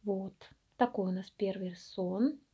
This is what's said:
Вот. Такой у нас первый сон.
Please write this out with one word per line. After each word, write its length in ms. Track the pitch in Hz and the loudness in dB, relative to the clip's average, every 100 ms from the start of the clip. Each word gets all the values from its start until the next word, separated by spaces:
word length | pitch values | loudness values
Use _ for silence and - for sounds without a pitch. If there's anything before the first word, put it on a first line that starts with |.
Вот. 300 | 208 190 190 - - - _ _ | 0 -2 -2 -10 -20 -20 _ _
Такой 320 | 240 233 185 | 2 2 0
у 20 | |
нас 180 | 185 185 _ | -2 -6 _
первый 380 | 196 196 185 175 | -2 0 -4 -8
сон. 640 | - - 180 185 254 302 _ | -10 -2 -2 4 2 2 _